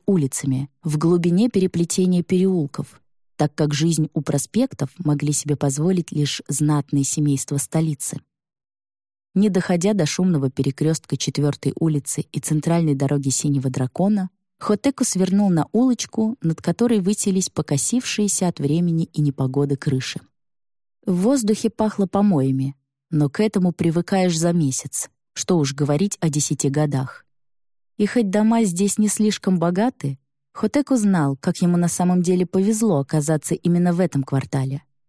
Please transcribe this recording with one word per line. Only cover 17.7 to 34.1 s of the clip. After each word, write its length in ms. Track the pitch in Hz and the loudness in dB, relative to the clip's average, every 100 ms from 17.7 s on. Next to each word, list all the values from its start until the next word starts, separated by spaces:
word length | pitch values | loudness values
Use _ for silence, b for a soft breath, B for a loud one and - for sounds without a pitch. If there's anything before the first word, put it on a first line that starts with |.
| 143 - 247 - - 208 - 180 | -2 0 -2 -2 -2 -2 0 -2
от 120 | - | -2
времени 480 | 143 160 175 165 165 | 0 0 2 0 -2
и 80 | - | 0
непогоды 540 | 147 139 135 131 143 139 | -2 0 -2 0 0 0
крыши. 440 | - 131 - - - _ _ _ _ _ _ _ - | -2 -2 -4 -10 -16 _ _ _ _ _ _ _ -2
В 80 | |
воздухе 560 | 180 202 277 214 214 220 | 0 2 2 2 0 -2
пахло 380 | - 220 - 190 | -2 -2 0 0
помоями, 680 | 196 202 165 135 135 135 - _ _ - | 2 2 2 2 0 -2 -6 _ _ -4
но 180 | 156 143 | 0 0
к 100 | - | 0
этому 320 | 214 208 180 | 0 2 0
привыкаешь 640 | 165 170 160 170 196 180 165 | 0 0 0 0 0 0 0
за 160 | 170 | 0
месяц, 560 | 175 143 131 - - - _ _ | 2 0 -2 -6 -8 -10 _ _
что 260 | - - 180 | -10 0 0
уж 160 | 139 139 | 0 -2
говорить 420 | 143 147 202 - | 0 0 0 -2
о 80 | 165 | -2
десяти 400 | 147 - 143 143 | -2 -2 -2 0
годах. 540 | 143 151 139 131 - _ _ _ _ _ _ _ - | 0 0 -2 -4 -10 _ _ _ _ _ _ _ -4
И 100 | 208 | 0
хоть 240 | 247 208 | 0 0
дома 320 | 208 220 233 | 2 2 2
здесь 340 | 214 170 202 - | 2 0 -2 0
не 100 | 214 | 0
слишком 520 | - 214 202 - 180 | 2 0 0 0 0
богаты, 580 | 170 175 233 - 139 135 _ _ _ | 0 0 -2 -2 -8 -8 _ _ _
Хотеку 420 | - 214 285 277 262 | -6 -2 0 2 2
знал, 420 | 208 185 143 135 | 2 2 2 -2
как 240 | - 170 | -2 0
ему 160 | 175 175 | 2 2
на 100 | 170 | 0
самом 360 | - 180 180 | 0 2 2
деле 240 | 175 180 180 | 2 0 0
повезло 500 | 190 196 220 226 151 | 0 0 2 2 0
оказаться 560 | 139 156 147 156 - | 0 -2 0 -2 -2
именно 400 | - 175 175 175 | -4 0 2 2
в 60 | 170 | 2
этом 240 | 185 | 0